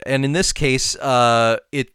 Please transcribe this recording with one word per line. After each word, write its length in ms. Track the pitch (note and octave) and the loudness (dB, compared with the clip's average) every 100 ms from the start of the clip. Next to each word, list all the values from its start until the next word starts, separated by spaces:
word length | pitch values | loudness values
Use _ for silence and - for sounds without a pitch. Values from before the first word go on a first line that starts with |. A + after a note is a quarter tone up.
| - | -4
And 180 | C3+ | -2
in 80 | C3+ | 0
this 200 | D#3+ F#3+ | 0 -2
case, 420 | - C#3+ C3 - - | -2 0 0 -2 -4
uh, 600 | C#3 B2 A#2+ A#2 A2+ A2+ - | -2 2 4 4 2 0 -4
it, 180 | C#3+ B2+ | -6 -6